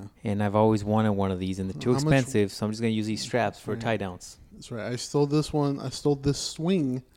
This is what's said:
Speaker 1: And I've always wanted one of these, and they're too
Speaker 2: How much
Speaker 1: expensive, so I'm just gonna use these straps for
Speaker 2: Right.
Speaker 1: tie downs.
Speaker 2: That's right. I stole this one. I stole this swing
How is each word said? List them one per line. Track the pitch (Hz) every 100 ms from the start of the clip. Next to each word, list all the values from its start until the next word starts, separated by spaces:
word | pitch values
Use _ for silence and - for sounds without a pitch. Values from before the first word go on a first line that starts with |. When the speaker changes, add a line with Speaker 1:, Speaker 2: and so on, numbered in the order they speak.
| 98 _
Speaker 1:
And | 110 101
I've | 104 104
always | 110 110
wanted | 101 107 110
one | 98 95
of | 92
these, | 92 95
and | 95
they're | -
too | 117
Speaker 2:
How | 135
much |
Speaker 1:
expensive, | 151 139 123 107 98
so | - 107
I'm |
just | 107
gonna | 117
use | 110 107
these | 107
straps | - 123 104 -
for | -
Speaker 2:
Right. | 113
Speaker 1:
tie | 113 107
downs. | 98 90 - - -
Speaker 2:
That's | - -
right. | 120 101
I | 123
stole | - 147 143
this | 151 147
one. | 151 143 139
I | 131
stole | - 147 139
this | 143 135
swing | - - 165 190 135 127 -